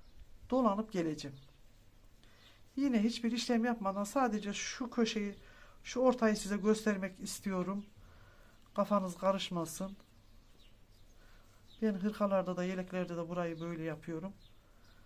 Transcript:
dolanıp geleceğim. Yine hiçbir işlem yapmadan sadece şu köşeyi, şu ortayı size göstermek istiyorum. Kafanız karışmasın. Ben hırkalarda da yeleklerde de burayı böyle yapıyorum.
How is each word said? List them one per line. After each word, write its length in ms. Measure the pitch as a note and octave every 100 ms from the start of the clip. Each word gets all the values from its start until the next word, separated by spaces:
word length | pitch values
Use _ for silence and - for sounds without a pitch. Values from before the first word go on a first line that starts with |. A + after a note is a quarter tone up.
| - - - - -
dolanıp 420 | B3+ A#3 G3 A3
geleceğim. 440 | F#3 E3 D3+ C#3+ C3+ - - - - - - - - - - - - - -
Yine 260 | C#4 A#3
hiçbir 300 | A3 A#3 A#3
işlem 320 | A#3 - A#3
yapmadan 400 | A#3+ A#3 G3 G3
sadece 480 | G3+ C#4+ B3+ G#3+ G#3
şu 380 | G3+ - - B3
köşeyi, 440 | - A3 A3 G3+ F#3+ - - - -
şu 160 | - B3
ortayı 360 | B3+ B3 A3+ G#3
size 200 | F#3+ G3+
göstermek 640 | G3+ G#3+ A3 G3+ F#3+ -
istiyorum. 640 | G3+ - G#3 F#3 F3+ G3+ G3+ - - - - - - - -
Kafanız 440 | - G3+ G3+ F#3 F3
karışmasın. 800 | F#3+ G3 - F3 E3 - F#3+ G3 - - - - - - - - - - - - - - - - - -
Ben 100 | A3
hırkalarda 640 | F#3+ G#3 G#3 G3+ G3 F3+ F3+
da 80 |
yeleklerde 520 | F3+ F#3 F#3 F#3 F3 E3+
de 120 | E3
burayı 320 | F3 E3+ E3
böyle 220 | E3+ E3
yapıyorum. 500 | D#3+ D#3 - D#3+ F#3+ - - - - - - -